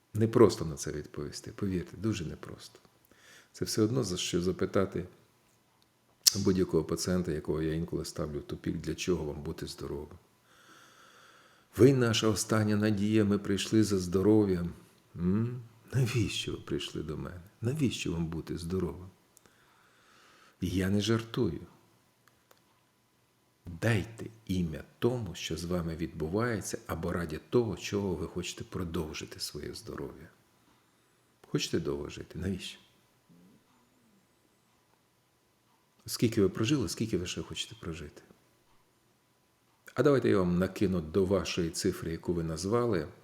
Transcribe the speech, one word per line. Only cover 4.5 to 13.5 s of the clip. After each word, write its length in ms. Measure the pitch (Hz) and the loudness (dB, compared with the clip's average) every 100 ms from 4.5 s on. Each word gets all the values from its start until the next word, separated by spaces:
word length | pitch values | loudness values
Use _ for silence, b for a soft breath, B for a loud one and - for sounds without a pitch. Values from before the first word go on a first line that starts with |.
| 87 92 104 92 90 87 - _ _ _ _ _ _ _ _ _ _ - 101 | 0 0 0 0 -2 -8 -12 _ _ _ _ _ _ _ _ _ _ 2 4
будь-якого 480 | 101 92 87 82 78 | 4 4 4 2 0
пацієнта, 480 | 82 - 90 85 | -2 0 0 0
якого 300 | 76 - 78 | -4 -2 -2
я 120 | 80 80 | 0 -2
інколи 300 | 85 78 76 | -2 -4 -6
ставлю 340 | - 78 71 | -6 -6 -6
в 40 | |
тупік, 340 | 71 80 85 85 | -8 -8 -4 -4
для 180 | 78 80 | -4 -4
чого 300 | - 85 78 | 0 0 -2
вам 180 | 73 | -6
бути 240 | 71 80 73 | -8 -8 -8
здоровим. 520 | - 69 71 73 - _ _ _ b b b b b b b b b b b b - | -10 -8 -8 -10 -16 _ _ _ b b b b b b b b b b b b 6
Ви 180 | 131 131 | 8 8
наша 340 | 120 110 110 | 4 4 2
остання 480 | 104 - 110 107 104 | 2 2 2 4 4
надія, 480 | 107 101 104 110 101 | 2 2 4 4 4
ми 140 | 101 | 2
прийшли 460 | - | 2